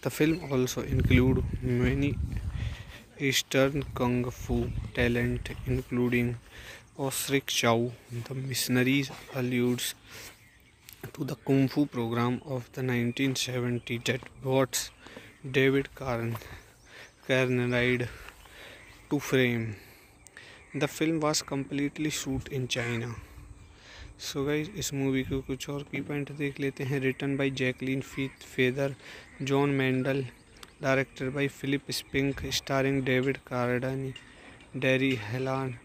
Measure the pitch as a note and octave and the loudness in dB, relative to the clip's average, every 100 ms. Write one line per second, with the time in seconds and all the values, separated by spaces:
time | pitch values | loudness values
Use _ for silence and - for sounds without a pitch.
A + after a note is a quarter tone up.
0 | C#3 - D#3 E3 D3+ C3+ B2 - B2 C3 | -6 2 2 2 0 0 2 0 0 2
1 | C3 B2+ B2+ B2+ B2 - B2+ A#2+ B2 C#3 | 6 8 8 4 2 -2 0 2 4 4
2 | C#3+ C3+ - - - - - - - - | 2 0 -2 -4 -4 -4 -4 -6 -12 -16
3 | - - C#3 B2+ - C#3 C3+ D3 C3 A#2+ | -20 -4 0 0 2 4 4 2 -4 -2
4 | B2+ B2 B2 A#2 - A#2+ A#2+ A#2+ - - | 0 2 -2 -6 -2 0 0 -4 -6 0
5 | B2 A#2+ B2 A#2+ - - - B2+ B2+ B2 | 2 2 0 -2 -4 -8 -2 -2 0 0
6 | B2 B2 A#2+ A#2+ - - - - - - | 2 2 0 -4 -10 -18 -16 -18 -20 -6
7 | C#3 - - C#3 - - A#2+ A#2 A#2+ A#2+ | -4 -4 0 0 0 2 4 4 2 -6
8 | - A#2+ A#2 C3+ C3+ B2+ - B2+ B2+ C#3 | -12 -10 -8 -8 -4 -4 2 4 4 4
9 | C3+ - - C3+ B2 B2+ B2 B2 - - | 0 -6 -10 -4 -2 2 2 2 -2 -8
10 | - - - - - - - - - - | -14 -18 -18 -20 -20 -20 -20 -20 -20 -16
11 | - - C#3 C3+ - C3+ C3+ - C#3+ B2+ | -16 -8 -8 -8 2 4 4 2 0 0
12 | A#2 A#2+ A#2+ B2 - C3 A#2 - B2+ B2 | -2 2 2 0 -2 -6 -6 -6 0 0
13 | A#2+ A#2 C3+ C3 - B2 A#2+ A#2+ - A#2 | 0 0 0 0 -2 -2 -2 -2 -4 -4
14 | A#2+ B2+ - - C3+ C3 C3 - - - | -2 -2 -4 -10 0 4 4 0 -6 -10
15 | - - - - C#3 C3 C3+ C3+ C3+ - | -20 -18 -20 -14 -2 4 4 4 0 -8
16 | C3 A#2 A#2 A2+ - - - - - - | -4 -2 -2 -4 -8 -18 -20 -20 -20 -20
17 | - _ - C3 B2+ B2+ B2 B2 B2 B2 | -20 _ 0 2 4 2 2 2 2 2
18 | A#2+ - - - - - - - - - | -2 -8 -16 -20 -20 -20 -18 -20 -20 -20
19 | - D3 - C3+ B2+ A#2+ A2+ G#2 - - | -4 -4 2 4 4 2 -2 -8 -14 -20
20 | - - - - - - - D3 C#3+ - | -20 -20 -20 -20 -20 -20 -10 -2 -2 0
21 | D#3 E3 D3 D#3 - C#3 C3 C#3 C#3+ - | 0 2 2 0 -2 -4 -2 -2 -2 -2
22 | D3+ - - C3 - C#3 B2+ C3 A#2 A#2+ | -4 -4 -4 -4 -4 -4 -2 -2 -2 -2
23 | A#2+ A2+ - - - - - - - - | -4 -8 -14 -18 -18 -20 -20 -20 -20 -18
24 | - - - D3 C#3 D3+ D#3 G#3 B2+ C#3 | -18 -12 -8 -2 0 0 -2 -6 -4 0
25 | C3+ C3 B2+ C3+ C3 C3 - C#3+ D3 C#3 | 2 2 0 -4 -4 -8 -6 -8 -6 -8
26 | C#3+ D3 C#3 C#3+ C#3+ C#3 C#3 C3+ C3 C#3+ | -4 -4 -4 -4 -4 -2 -4 -4 -2 0
27 | C3 B2+ C#3 C#3 C#3 C3+ B2+ B2+ C3 C3+ | 0 0 0 2 0 2 0 0 -2 -2
28 | C3 - C3+ - - - B2+ C3 C#3 C3+ | -4 -6 -6 -6 -12 2 4 4 -2 -2
29 | - - - - C3+ C#3 C#3+ C#3 C3 C3 | -14 -18 -18 -8 2 4 4 4 4 2
30 | C3 C3+ B2+ - - - - - C3+ C3+ | 2 0 -2 -8 -20 -20 -20 -4 2 2
31 | C3+ - C3 C#3+ C#3 - C3+ C#3 - B2+ | 2 -4 -4 0 -2 -2 -2 -2 -2 -8
32 | - C#3+ C#3 C3 C3+ B2+ - C#3 C3+ C#3 | -2 0 0 0 -2 -4 0 2 4 2
33 | C3+ B2+ C3 C3 - B2+ B2 B2 C3 C3+ | 2 2 2 -2 -4 -2 0 0 0 -4
34 | C3+ C3 - - - - - C3+ C3+ C3 | -6 -8 -16 -20 -20 -20 -12 -2 2 4
35 | C3+ B2+ G#2 B2 C3 C3 C3 A#2+ | 4 0 -2 -4 -2 -2 -2 -6